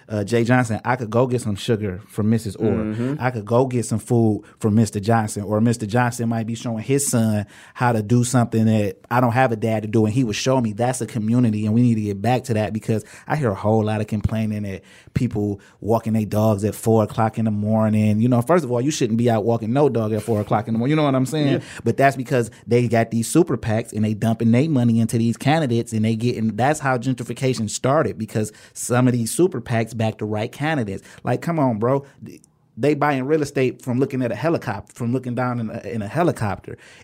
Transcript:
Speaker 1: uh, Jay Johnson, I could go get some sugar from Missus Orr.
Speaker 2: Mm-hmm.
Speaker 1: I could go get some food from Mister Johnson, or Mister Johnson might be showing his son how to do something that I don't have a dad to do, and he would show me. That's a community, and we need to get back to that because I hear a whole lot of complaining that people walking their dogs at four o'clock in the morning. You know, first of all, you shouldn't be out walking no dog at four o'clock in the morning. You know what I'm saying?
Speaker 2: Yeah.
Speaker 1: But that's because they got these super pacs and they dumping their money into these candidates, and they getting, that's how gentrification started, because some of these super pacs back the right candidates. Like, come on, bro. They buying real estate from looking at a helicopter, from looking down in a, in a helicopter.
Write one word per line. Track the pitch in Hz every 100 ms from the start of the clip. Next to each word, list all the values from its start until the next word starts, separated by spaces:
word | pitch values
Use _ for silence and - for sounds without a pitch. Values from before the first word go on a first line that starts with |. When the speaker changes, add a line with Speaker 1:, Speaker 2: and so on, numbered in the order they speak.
| -
Speaker 1:
uh, | 110
Jay | 98 117
Johnson, | 117 127 117 107
I | -
could | 127 110
go | 113 127
get | 120
some | 113 98
sugar | - 107 104 90 -
from | - 107
Missus | 113 107 92
Orr. | 110
Speaker 2:
Mm-hmm. | 98 107 107 123 147
Speaker 1:
I | 127
could | 120
go | 104 117 131
get | 123 110
some | 110
food | - 120 113 101 - -
from | 113 107
Mister | 107 107
Johnson, | 98 117 107 101
or | 98 107
Mister | 117 113 104
Johnson | 120 123 120 117
might | 117 110
be |
showing | 113 123 113
his | 113 139 139
son | 123 113 104 101 - -
how | - 123
to | 113
do | 104 120
something | 120 131 110 113 110
that | 110 104 - -
I | 120
don't | 127
have | 117 131
a | 110
dad | 113 110
to | 107
do, | 110
and | 107
he | 113
would | 120 101
show | 135 127
me. | 117
That's | 101 120 123
a | 110
community, | 113 107 123 120 104 107
and |
we | 113
need | 123 110
to |
get | 104 98
back | 110 127
to | -
that | 107 101
because | 110 - 110 - - -
I |
hear | 156 127
a | 95
whole | 104 110
lot | 107 107
of | 107
complaining | 107 - 110 110 104
that | 104 95 - - -
people | - 120 107 104 101 - -
walking | 98 113 117
their | 110 104
dogs | 107 110 101
at | 104
four | 98 113 110
o'clock | 104 - 110 113
in | 110
the |
morning. | 104 104 110 110 107 107 107
You | 123
know, | 120
first | 117 175
of | 131
all, | 120
you | 135
shouldn't | 151 120 113
be | 120
out | 113
walking | 104 117 110
no | 131 147
dog | 117 110
at | 110
four | 113 107
o'clock | 104 110 107
in |
the | 113
morning. | 123
You | 156
know |
what | 147
I'm | 131
saying? | 127 117 98
Speaker 2:
Yeah. | 120 - -
Speaker 1:
But | 117 113
that's | 135
because | 127 123 131 113 - -
they | 120 120
got | 117 117
these | 117 113
super | 156 180 123
pacs | 117 110 113
and | 107
they | 107
dumping | 107 113 113 117
their | 117 160
money | 135 120 113
into | 113 120
these | 113 110
candidates, | 139 160 139 117 117
and | 110
they | 110
getting, | 110 120 113 110 104
that's | 127 151
how | 139 131
gentrification | 127 127 117 117 131 120 104
started, | - 123 151 123 85
because | 110 113 107 - -
some | - - 120 127
of |
these | 123 113
super | - 185 135
pacs | 113 113 113
back | 113 110 107
the |
right | 107 107 107
candidates. | - 147 156 104 92 - -
Like, | - 123
come | - 165
on, | 135 107
bro. | 120 135 139 - - - _ _ _ -
They | 139
buying | 151 147 135 131
real | 156
estate | 143 147 147 -
from | - 123
looking | 135 131
at | 123
a |
helicopter, | 110 156 160 - 101 - -
from | 117
looking | 127 127 123
down | 127 120
in | 110
a, | - 98
in | 113
a | 101
helicopter. | 143 175 - 107 90 - - - -